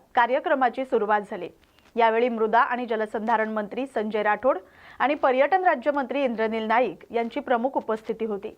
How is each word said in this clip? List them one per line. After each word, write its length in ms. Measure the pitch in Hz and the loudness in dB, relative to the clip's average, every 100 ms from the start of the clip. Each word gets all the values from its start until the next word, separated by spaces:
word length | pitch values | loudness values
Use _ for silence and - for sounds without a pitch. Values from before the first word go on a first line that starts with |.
| _ - | _ 0
कार्यक्रमाची 680 | 233 269 320 285 254 240 262 | 2 0 0 2 2 0 -2
सुरुवात 360 | 233 208 208 196 | 0 2 0 -2
झाली. 180 | 208 170 _ _ _ _ 226 | -10 -12 _ _ _ _ 2
यावेळी 340 | 226 226 247 | 2 4 0
मृदा 300 | 233 220 226 | 0 2 4
आणि 260 | 269 247 240 | 2 -2 -4
जलसंधारण 640 | 220 214 233 214 220 220 | -4 -2 -4 -2 0 0
मंत्री 360 | 214 208 233 269 | -4 -6 -8 -6
संजय 360 | 233 214 214 | -4 -4 -2
राठोड 340 | 208 208 254 349 - - - - | 0 2 0 0 -6 -20 -20 -2
आणि 160 | 254 294 | -2 2
पर्यटन 480 | 269 254 285 381 | 2 4 2 4
राज्यमंत्री 600 | 359 294 294 285 262 277 | 2 2 0 -2 -2 -2
इंद्रनील 400 | 269 220 220 220 | -2 0 -2 -2
नाईक 340 | 220 226 233 165 - | 0 2 2 -4 -6
यांची 280 | 226 233 285 | -4 -4 -6
प्रमुख 300 | 262 240 254 | -2 0 0
उपस्थिती 520 | 269 254 220 - 220 220 | -2 -4 -6 -6 -6 -4
होती. 300 | 202 214 | -6 -8